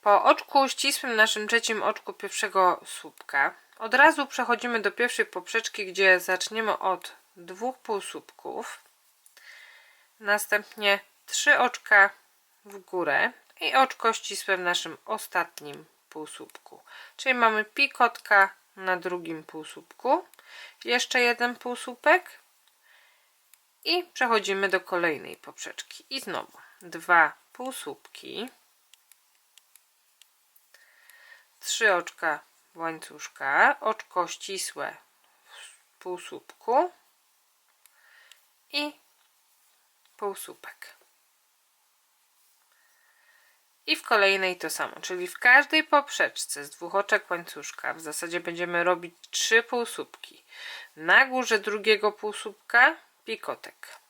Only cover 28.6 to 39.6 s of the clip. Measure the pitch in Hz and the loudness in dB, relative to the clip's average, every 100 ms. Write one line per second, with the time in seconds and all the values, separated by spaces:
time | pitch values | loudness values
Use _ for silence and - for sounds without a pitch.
28.6 | _ _ _ _ _ _ _ _ _ _ | _ _ _ _ _ _ _ _ _ _
29.6 | _ _ _ _ _ _ _ _ _ _ | _ _ _ _ _ _ _ _ _ _
30.6 | _ _ _ _ _ - - - _ _ | _ _ _ _ _ -20 -20 -20 _ _
31.6 | - - 226 180 170 - 165 147 _ _ | -8 2 4 4 0 -6 -4 -4 _ _
32.6 | _ 165 165 160 - 151 - - 135 143 | _ -8 -8 -8 -14 -16 -18 -8 -2 4
33.6 | 226 285 - 220 - - 170 - - 190 | 4 4 -4 -6 -6 -4 -4 -6 -10 -8
34.6 | - - 139 - _ _ _ _ _ - | -8 -8 -10 -10 _ _ _ _ _ -20
35.6 | - - _ _ 180 180 - - _ - | -20 -20 _ _ -12 -12 -12 -18 _ -14
36.6 | - 247 359 - _ _ _ _ _ _ | 0 2 0 -4 _ _ _ _ _ _
37.6 | _ _ _ _ _ - _ - _ _ | _ _ _ _ _ -20 _ -20 _ _
38.6 | _ 285 294 294 _ _ _ _ _ _ | _ -6 -6 -10 _ _ _ _ _ _